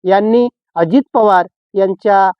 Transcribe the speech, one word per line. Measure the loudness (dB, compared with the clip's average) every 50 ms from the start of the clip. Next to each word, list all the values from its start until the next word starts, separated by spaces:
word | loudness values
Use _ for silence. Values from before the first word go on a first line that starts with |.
| 0
यांनी | 0 0 0 0 0 0 0 0 -2 _ _ _ _ _
अजित | -4 -4 0 0 -2 -2 _
पवार | -2 0 0 2 2 0 -2 -4 _ _ _ _ -4
यांच्या | -4 -2 -2 -4 -6 _ 0 0 2 0 -2 -4 _